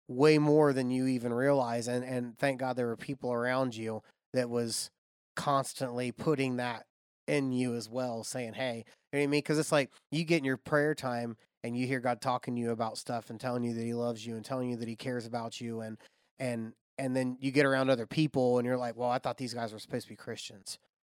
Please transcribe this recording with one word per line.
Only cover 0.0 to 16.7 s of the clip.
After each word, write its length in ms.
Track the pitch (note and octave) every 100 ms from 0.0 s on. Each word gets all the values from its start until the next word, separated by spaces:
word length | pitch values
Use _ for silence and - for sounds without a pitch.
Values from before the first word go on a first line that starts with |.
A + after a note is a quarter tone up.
| -
way 300 | B2+ D3+ D3+
more 340 | D3+ D3+ D3
than 180 | C3 B2
you 160 | B2+ C3
even 260 | B2+ A#2+
realize. 540 | A#2 C#3 C#3 A#2+ A#2 A#2
And, 180 | B2
and 320 | B2 B2+ B2 A2+
thank 200 | C#3 B2+
God 160 | C3 B2
there 120 | A#2+
were 80 | A2+
people 360 | - C3+ B2
around 440 | A#2+ B2 C3 C3 A2
you 260 | A2 G#2+ - _ _
that 180 | B2+ A#2+
was 400 | A#2+ A#2 - - _ _ _ _ -
constantly 760 | D3+ C#3 C3+ - C3 A#2+ B2
putting 460 | - D#3+ C#3 C3 B2
that 300 | B2 A2+ - _ _ _ -
in 240 | D3 C3+
you 220 | B2+ B2+
as 140 | A#2 G#2+
well, 360 | A#2+ B2+ A2+
saying, 300 | G#2+ C3 A#2
"Hey," 240 | G#2+ C3 A#2 A#2 - _
you 60 | C#3+
know 0 |
what 20 |
I 40 | C#3+
mean? 140 | D3
'Cause 160 | C#3+ D3+
it's 140 | D3+
like 200 | D3+ C3 - _
you 140 | D3+
get 140 | D#3+ E3+
in 60 |
your 120 | C3+ B2+
prayer 380 | - D3 D3
time 420 | D3+ B2+ A#2+ A#2+ A2+ _ _
and 120 | A#2+ A#2+
you 100 | B2+
hear 120 | C3
God 200 | B2 A#2
talking 340 | C3+ B2 -
to 60 | A#2+
you 100 | A#2
about 260 | A2+ A2+ G#2+
stuff 300 | - A#2+ -
and 100 | A2+
telling 240 | B2+ B2
you 100 | A#2+
that 80 | A#2
he 100 | A#2
loves 300 | A#2 A#2+ A2+
you 120 | A2+ A2+
and 80 |
telling 260 | G#2+ C3+ B2
you 60 | A#2
that 100 | A#2
he 80 |
cares 320 | A2+ C3+ B2 A2+
about 340 | A#2 A#2 -
you. 200 | A#2 A2+
And, 180 | A2 A2 - _ _ -
and, 360 | C3 A#2 A2+